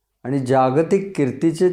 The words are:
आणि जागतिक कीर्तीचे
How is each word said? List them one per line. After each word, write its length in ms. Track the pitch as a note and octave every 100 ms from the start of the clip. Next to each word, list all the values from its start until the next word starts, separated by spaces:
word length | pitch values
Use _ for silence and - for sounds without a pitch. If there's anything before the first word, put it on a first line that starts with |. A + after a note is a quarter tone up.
| _ _
आणि 140 | B2 C#3
जागतिक 800 | B2 C3 C3 C3+ E3 G3 G3 -
कीर्तीचे 520 | C3+ - D#3+ D#3+ F#3